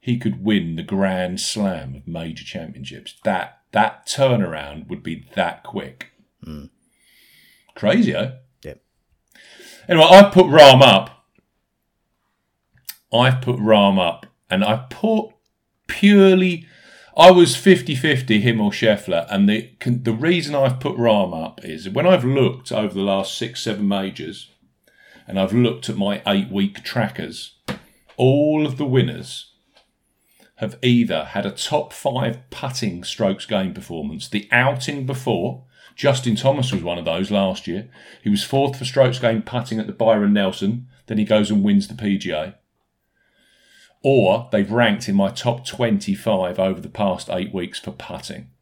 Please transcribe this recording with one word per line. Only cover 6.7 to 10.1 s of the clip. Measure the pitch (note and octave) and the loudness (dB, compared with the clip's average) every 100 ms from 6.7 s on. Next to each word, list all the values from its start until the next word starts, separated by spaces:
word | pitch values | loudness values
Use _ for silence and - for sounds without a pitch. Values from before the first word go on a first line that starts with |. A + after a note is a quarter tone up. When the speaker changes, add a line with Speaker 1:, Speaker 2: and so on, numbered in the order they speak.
| _ _ _ _ _ _ _ _ _ _ | _ _ _ _ _ _ _ _ _ _
Speaker 1:
Crazy, | - - G3 G3+ | -6 0 2 2
eh? | E2 A2+ - _ _ | 0 -6 -10 _ _
Speaker 2:
Yep. | C#2 - _ _ _ _ _ _ _ - - - - | -20 -20 _ _ _ _ _ _ _ -20 -20 -20 0
Speaker 1:
Anyway, | E3+ D#3+ | 4 10